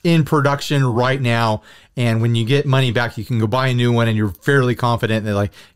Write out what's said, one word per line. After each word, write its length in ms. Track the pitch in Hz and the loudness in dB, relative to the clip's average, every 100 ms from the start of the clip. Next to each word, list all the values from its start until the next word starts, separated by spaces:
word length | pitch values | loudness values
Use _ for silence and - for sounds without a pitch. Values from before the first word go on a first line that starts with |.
in 200 | 175 165 | 0 2
production 600 | 143 156 139 143 - 147 | 2 2 2 0 -2 0
right 360 | 131 117 127 135 | 0 0 0 0
now, 420 | 123 117 113 107 - - _ - | 0 0 0 -2 -8 -20 _ -4
and 240 | 120 113 | -2 0
when 140 | 117 | 0
you 100 | 117 | 0
get 220 | 113 139 147 | 0 0 2
money 260 | 131 131 | 0 0
back, 240 | 117 120 - | 0 -2 -6
you 80 | |
can 140 | 104 120 | -4 -2
go 80 | 110 | 0
buy 220 | 127 131 | 0 0
a 60 | |
new 160 | 123 123 | 0 2
one, 180 | 117 113 | 2 2
and 80 | 107 | 0
you're 180 | 104 - | -2 -4
fairly 320 | - 143 123 | 0 2 2
confident 500 | 117 120 117 110 110 | 0 -2 -2 -2 -2
that, 100 | 104 | -2
like, 180 | 101 101 - - | -2 -2 -6 -16